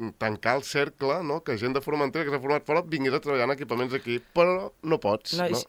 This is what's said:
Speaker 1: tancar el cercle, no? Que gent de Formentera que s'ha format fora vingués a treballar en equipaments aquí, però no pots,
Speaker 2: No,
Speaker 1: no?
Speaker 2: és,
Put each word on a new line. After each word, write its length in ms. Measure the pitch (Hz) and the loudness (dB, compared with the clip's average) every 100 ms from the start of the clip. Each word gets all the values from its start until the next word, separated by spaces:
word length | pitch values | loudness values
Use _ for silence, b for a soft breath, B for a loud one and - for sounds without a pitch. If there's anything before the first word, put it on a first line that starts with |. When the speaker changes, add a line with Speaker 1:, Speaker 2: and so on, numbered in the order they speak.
| 113 | -10
Speaker 1:
tancar 420 | - 110 107 113 135 | -4 -4 0 0 0
el 80 | |
cercle, 540 | 135 147 143 - 135 165 | 0 -2 -2 -2 -2 0
no? 180 | 160 156 | -2 -4
Que 140 | 151 110 | -2 -2
gent 140 | 123 135 | 0 -2
de 60 | |
Formentera 400 | 151 147 139 156 | -2 0 0 0
que 80 | 147 | -2
s'ha 80 | 139 | -2
format 240 | 135 147 - | 0 -2 2
fora 140 | 160 | 0
vingués 320 | 170 156 135 | 0 0 0
a 60 | 147 | 0
treballar 300 | 147 135 123 | 0 0 2
en 20 | |
equipaments 420 | 139 117 120 127 | 0 -2 -2 0
aquí, 220 | 131 123 120 - | -2 -2 -4 -2
però 360 | 170 175 185 202 _ | 2 4 4 -4 _
no 160 | 156 156 | 0 2
pots, 360 | - 107 - 170 | 2 0 -2 -2
Speaker 2:
No, 80 | |
Speaker 1:
no? 140 | 175 | 0
Speaker 2:
és, 80 | 147 | 0